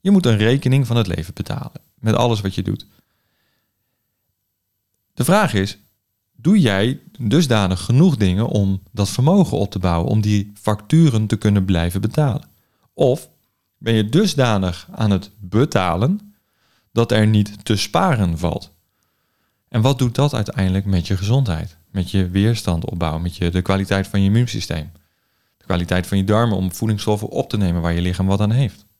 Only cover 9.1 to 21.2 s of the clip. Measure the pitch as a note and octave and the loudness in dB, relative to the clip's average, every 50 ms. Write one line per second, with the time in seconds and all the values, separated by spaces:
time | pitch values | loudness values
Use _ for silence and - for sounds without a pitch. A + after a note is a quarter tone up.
9.1 | - - B2+ D3+ F#3+ G3+ F3 - - G2 G2+ F#2+ - F#2 F2+ F#2 E2+ E2 F2 - | 0 0 2 4 4 4 4 2 2 -2 -2 -2 -2 -2 -2 0 0 0 0 0
10.1 | A2 G#2+ G#2 G#2 G#2 G2+ G2+ G#2 - - - - G#2 G2+ - - - D#3+ E3 D3+ | 0 0 2 2 0 0 0 -4 -10 -6 -4 -2 -2 -2 -2 0 4 4 4 4
11.1 | A#2+ A2 A2 G2+ - G#2 - A2 G2+ G2+ F#2+ F#2+ F#2+ E2+ E2 F2 F#2 G2 E2+ G#2+ | 2 0 0 0 -2 0 2 2 2 2 2 2 0 0 0 0 -2 -2 -4 -2
12.1 | - - D3+ C3+ G#2 - - _ _ _ _ _ _ _ _ _ _ - - C3 | -2 0 0 0 -2 -4 -8 _ _ _ _ _ _ _ _ _ _ 0 2 2
13.1 | B2 E3 - _ _ _ _ _ _ _ _ _ _ _ - A2+ A#2 A2 G#2+ G#2+ | 2 0 -6 _ _ _ _ _ _ _ _ _ _ _ -4 0 0 0 0 2
14.1 | A#2+ E3+ A3 F#3+ - C#3 C3 A#2+ A2 G2+ F#2+ F2+ F2 - - - - - A2+ G#2+ | 2 2 2 2 0 0 0 2 2 0 0 -2 -4 -6 -12 -18 -8 -2 0 0
15.1 | G2+ F2+ - - _ _ G2+ F#2 - A2 C3+ D#3 - G2+ F#2 F2+ E2 F2 A2 C#3+ | 0 0 -2 -8 _ _ -14 -2 0 0 0 2 0 0 0 0 0 0 0 0
16.1 | G3 G#3 - - _ _ _ _ _ _ _ _ _ _ _ _ _ A#2 A#2 - | -2 -2 -6 -14 _ _ _ _ _ _ _ _ _ _ _ _ _ -2 0 0
17.1 | - A2 G#2+ G#2+ A2 G#2 G#2 G#2 - - - - A2+ G2+ - - - E3 F#3+ F#3 | 2 2 4 4 4 2 2 0 -4 -16 -4 -2 -2 -2 -2 -2 -2 0 0 2
18.1 | D3 A2 G2+ F2 E2 D#2 F2+ E2+ - - - - _ _ _ _ _ _ _ _ | 2 0 0 -2 -2 -2 -2 -4 -4 -4 -8 -14 _ _ _ _ _ _ _ _
19.1 | _ _ _ _ _ _ _ _ _ _ _ _ - A#2 A2 C3 C3+ B2 B2+ B2 | _ _ _ _ _ _ _ _ _ _ _ _ -2 0 0 0 2 0 -2 -2
20.1 | A2 - C#3+ D3 - A#2 G#2 - - - G2 F#2 F#2 G2 F#2+ G2+ G2 F2 D#2+ - | 0 0 0 0 0 -2 -6 -4 -4 -2 -2 0 0 -2 0 0 -2 -2 0 -2
21.1 | G2 F2+ | -4 -4